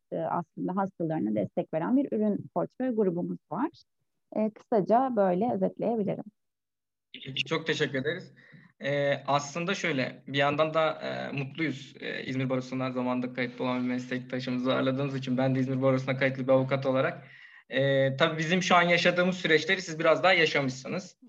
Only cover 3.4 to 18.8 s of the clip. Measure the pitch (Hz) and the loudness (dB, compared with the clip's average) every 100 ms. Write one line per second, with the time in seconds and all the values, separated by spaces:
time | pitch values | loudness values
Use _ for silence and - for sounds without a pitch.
3.4 | - 165 320 - _ _ _ _ - - | -8 -4 -4 -6 _ _ _ _ -8 -2
4.4 | 220 - - 226 175 226 269 226 190 180 | -2 -4 -2 0 4 2 2 2 2 2
5.4 | 240 214 185 - 185 233 190 160 - _ | 0 0 -2 -2 -2 0 -2 -4 -8 _
6.4 | _ _ _ _ _ _ _ - - 131 | _ _ _ _ _ _ _ -16 -10 -6
7.4 | - - - 147 139 135 139 170 - - | -2 -2 -2 0 0 -2 -4 -6 -10 -20
8.4 | - - - - 147 143 143 135 - 139 | -20 -20 -20 -8 -2 0 0 -2 0 -2
9.4 | 139 170 170 185 175 135 120 - - 139 | -2 -6 -4 -2 -2 0 -2 -6 -4 0
10.4 | 143 147 156 160 156 - 131 131 131 139 | 2 2 2 2 0 -2 -6 -6 -6 -6
11.4 | 135 - 156 131 - - - - - 131 | -6 -4 -4 -4 -12 -12 -8 -8 -4 -2
12.4 | 131 131 127 131 131 127 123 127 123 127 | 0 -2 -4 -4 -4 -2 -2 -2 -4 -4
13.4 | 123 - 127 127 127 127 127 127 127 127 | -4 -4 -2 -2 -2 -4 -4 -6 -6 -6
14.4 | 127 127 127 131 131 131 139 135 135 127 | -4 -2 0 2 0 0 -2 -4 -2 0
15.4 | 131 131 131 131 135 127 131 131 135 135 | 2 2 0 2 2 2 0 0 0 0
16.4 | 127 131 131 135 135 131 156 - - - | 2 2 4 0 0 2 0 -2 -16 -20
17.4 | - - - 127 139 135 135 135 165 156 | -20 -20 -4 0 2 4 2 2 0 2
18.4 | 160 185 - 175 | 0 2 4 6